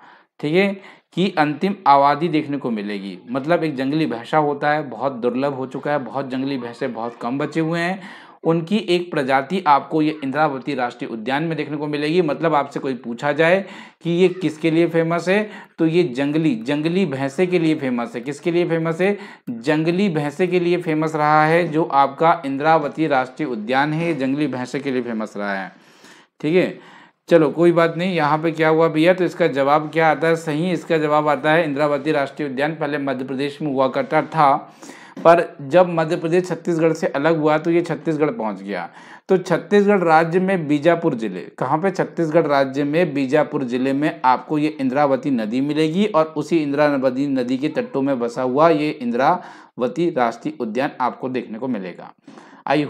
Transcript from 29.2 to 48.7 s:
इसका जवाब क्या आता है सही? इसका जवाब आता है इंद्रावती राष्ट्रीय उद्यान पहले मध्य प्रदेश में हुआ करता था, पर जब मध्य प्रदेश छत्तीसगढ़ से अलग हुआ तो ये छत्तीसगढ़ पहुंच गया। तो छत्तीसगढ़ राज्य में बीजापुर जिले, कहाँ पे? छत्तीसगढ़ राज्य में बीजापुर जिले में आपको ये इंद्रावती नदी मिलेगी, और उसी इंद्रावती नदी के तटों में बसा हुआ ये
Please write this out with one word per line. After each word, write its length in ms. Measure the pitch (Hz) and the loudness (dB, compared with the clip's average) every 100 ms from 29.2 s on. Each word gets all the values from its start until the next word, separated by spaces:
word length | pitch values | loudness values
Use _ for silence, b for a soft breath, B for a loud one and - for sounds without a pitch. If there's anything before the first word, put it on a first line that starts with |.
इसका 240 | 170 170 165 | 0 0 0
जवाब 440 | 135 139 151 151 | 2 2 2 2
क्या 200 | 156 160 | 2 2
आता 160 | 143 165 | 2 2
है 80 | 165 | 0
सही? 360 | 160 147 175 | -2 -4 -2
इसका 260 | 160 - 160 | -4 -2 0
जवाब 300 | 151 151 151 | 2 2 2
आता 240 | 139 156 | 0 2
है 120 | 160 | 2
इंद्रावती 480 | 160 139 151 143 139 | 2 0 0 0 0
राष्ट्रीय 380 | 151 135 - 147 | 0 -2 -4 -6
उद्यान 260 | 123 147 160 | -2 -4 -2
पहले 220 | 147 147 | -4 -4
मध्य 280 | 139 127 131 | -4 -4 -6
प्रदेश 360 | 131 143 143 | -6 -6 -6
में 100 | 151 | -4
हुआ 160 | 131 131 | 0 0
करता 340 | 139 123 156 | -2 0 0
था, 520 | 135 160 139 147 - B B B B - | 0 2 4 2 -2 B B B B 0
पर 380 | 165 175 160 - | 6 6 4 -6
जब 280 | 131 170 175 | 2 4 4
मध्य 280 | 165 160 170 | 2 -2 -2
प्रदेश 300 | 165 180 180 | 0 0 0
छत्तीसगढ़ 460 | 165 - 160 165 | -4 -2 2 2
से 140 | 156 185 | 2 -2
अलग 300 | 139 151 160 | 0 2 2
हुआ 200 | 151 156 | 2 2
तो 140 | 165 | 2
ये 100 | 170 | 0
छत्तीसगढ़ 500 | 165 143 170 151 147 | 0 -4 -2 0 0
पहुंच 300 | 117 110 98 | -2 -6 -6
गया। 280 | 98 92 82 B B B - | -8 -8 -8 B B B 0
तो 80 | 190 | 0
छत्तीसगढ़ 640 | - 156 - 208 202 202 | 2 -2 2 2 4 4
राज्य 360 | 170 160 165 180 | 4 4 4 2
में 280 | 185 190 147 | 2 0 0
बीजापुर 480 | 147 160 170 165 123 | 2 4 2 0 -2
जिले, 260 | 110 90 | -4 -8
कहाँ 360 | - - 131 156 | -12 -8 -2 0
पे? 140 | 190 | -2
छत्तीसगढ़ 560 | 185 - - 165 165 151 | -2 -4 -2 2 2 4
राज्य 360 | 143 135 135 | 2 2 0
में 300 | 143 156 180 | 0 2 0
बीजापुर 500 | 139 135 151 143 147 | 0 0 2 2 -2
जिले 300 | 127 123 131 | -2 -2 0
में 280 | 135 156 - 131 | 0 -2 0 2
आपको 320 | 123 - 156 | 2 0 -2
ये 120 | 151 | -2
इंद्रावती 640 | 156 135 135 147 131 143 | -2 -2 2 2 2 0
नदी 300 | 123 107 123 | -2 -2 -2
मिलेगी, 440 | 139 147 156 175 214 | -2 0 0 0 0
और 200 | 156 156 | 2 0
उसी 320 | 151 151 170 | -2 -2 0
इंद्रावती 720 | 147 143 147 143 131 127 143 | 0 2 2 2 0 0 -2
नदी 300 | 131 123 131 | -2 -2 -2
के 120 | 151 | -2
तटों 320 | 147 120 139 | -4 -4 -2
में 180 | 139 131 | -2 -2
बसा 220 | 117 135 | -4 -4
हुआ 280 | 127 131 | -2 4
ये 200 | 165 | 4